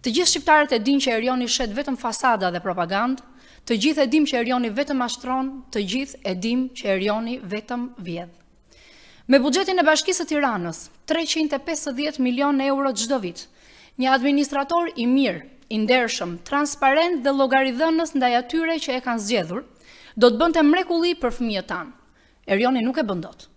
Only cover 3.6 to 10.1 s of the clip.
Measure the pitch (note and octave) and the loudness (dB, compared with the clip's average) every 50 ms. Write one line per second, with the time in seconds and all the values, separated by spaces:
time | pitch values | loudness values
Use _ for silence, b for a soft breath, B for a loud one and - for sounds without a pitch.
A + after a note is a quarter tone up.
3.6 | B - A#3 G#3 G#3 D4+ D4+ D#4 C#4 A#3 B3+ D#4 D4 C#4+ C#4 A#3 A#3 A#3+ B3+ B3 | B -2 -2 0 2 0 2 2 2 4 4 2 2 2 0 -2 0 0 0 0
4.6 | A#3+ A3+ G3+ B3+ C#4+ C#4+ C#4+ C4 B3 A#3 - - - B3 B3+ C4 C4 C4+ C4+ C4+ | -2 -2 -2 -4 -2 -2 -2 -2 -2 -4 -6 -8 -6 -4 -4 -2 -4 -6 -8 -12
5.6 | B3+ - - A3 G3+ F#3 G3+ C4 C#4 C#4 - - - G3+ F#3 F3+ F#3 A3+ A#3+ B3+ | -16 -6 -4 -4 -4 -2 -2 -4 -4 -6 -12 -10 -6 -6 -4 -4 -2 -2 0 0
6.6 | B3+ B3+ B3+ - - G3+ G3 F#3+ F#3+ G#3 G#3 A3 A3+ A#3 B3 C4 A3 F3 G#3 G#3+ | -2 -4 -8 -6 -2 -2 -2 0 0 0 -2 -2 -4 -6 -8 -8 -8 -8 -8 -8
7.6 | A3 - B3 A#3+ A#3+ B3 B3 - F3 F3 E3+ E3+ F3 E3+ F3 _ _ _ _ _ | -8 -8 -8 -8 -8 -10 -12 -14 -10 -10 -8 -10 -10 -14 -18 _ _ _ _ _
8.6 | _ b b b b b b b b b b b b - C4 C#4 B3 D4 B3+ F#4 | _ b b b b b b b b b b b b 4 4 6 6 4 2 2
9.6 | G4 F#4 F#4 F4+ D#4 D#4 D#4 D4+ - - | 0 2 2 4 4 4 4 4 2 -2